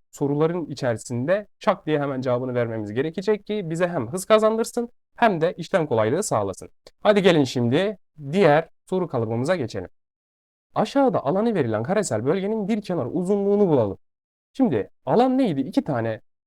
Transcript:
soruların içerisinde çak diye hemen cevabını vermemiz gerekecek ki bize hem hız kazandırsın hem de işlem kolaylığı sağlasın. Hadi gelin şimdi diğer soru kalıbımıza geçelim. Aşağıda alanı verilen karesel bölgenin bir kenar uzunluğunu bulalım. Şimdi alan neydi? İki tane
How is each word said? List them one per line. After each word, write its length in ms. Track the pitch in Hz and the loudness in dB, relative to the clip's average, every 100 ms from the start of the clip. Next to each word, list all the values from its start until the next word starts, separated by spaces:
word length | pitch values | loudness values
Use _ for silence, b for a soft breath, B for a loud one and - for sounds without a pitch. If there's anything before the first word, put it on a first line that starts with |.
| _ | _
soruların 560 | - 143 147 160 175 156 | -4 -2 0 0 0 -6
içerisinde 800 | 135 131 113 - 120 143 202 202 _ | -4 -2 -4 -4 -4 0 -2 -2 _
çak 280 | 214 185 147 | -2 -2 -2
diye 140 | 151 | -2
hemen 200 | 143 131 | -2 -4
cevabını 340 | 127 123 131 | -2 -2 -2
vermemiz 380 | 123 117 113 104 | -2 -2 -4 -6
gerekecek 540 | 113 156 175 190 208 - | -4 -4 -4 -2 -2 -2
ki 240 | 214 160 | -6 -4
bize 180 | 165 175 | -2 -2
hem 200 | 170 117 | -2 -4
hız 160 | 185 | -6
kazandırsın 640 | - 220 220 226 226 247 233 _ _ - | 2 4 4 2 -2 -4 -6 _ _ 0
hem 240 | 233 170 | 2 4
de 140 | 165 180 | 0 -2
işlem 300 | 160 185 151 | -2 -2 2
kolaylığı 360 | 113 107 160 | 2 2 0
sağlasın. 460 | - 120 98 92 - _ - _ | 0 -2 -2 -6 -14 _ -20 _
Hadi 220 | 208 202 | 4 6
gelin 220 | 185 160 | 6 4
şimdi 540 | 131 127 120 147 202 202 _ - 139 | 2 0 0 2 0 -4 _ -16 -4
diğer 360 | 185 165 151 - _ - | 0 4 2 0 _ -6
soru 200 | 185 170 | -6 -4
kalıbımıza 480 | 127 110 117 139 185 | -4 -4 -4 -2 -2
geçelim. 320 | 113 101 87 _ _ _ _ _ _ _ _ | -4 -8 -12 _ _ _ _ _ _ _ _
Aşağıda 500 | - 208 277 262 175 | -4 -2 2 2 2
alanı 300 | 139 190 233 | 0 0 0
verilen 280 | 190 120 107 | 0 0 0
karesel 420 | 120 202 185 110 | 0 -2 0 -2
bölgenin 440 | 127 190 196 220 196 | 0 -2 -2 -4 -2
bir 140 | 220 | -4
kenar 240 | - 170 120 | -2 -4 -2
uzunluğunu 560 | 160 180 202 196 202 190 | -4 0 0 2 2 4
bulalım. 300 | 139 104 95 _ _ _ _ _ | 4 2 -4 _ _ _ _ _
Şimdi 380 | - 240 110 - _ - | 0 2 2 -4 _ 0
alan 320 | 185 262 254 | 2 4 2
neydi? 220 | 240 139 | 2 0
İki 240 | 139 - | 0 -2
tane 360 | - 123 113 110 _ _ | 0 -2 -2 -6 _ _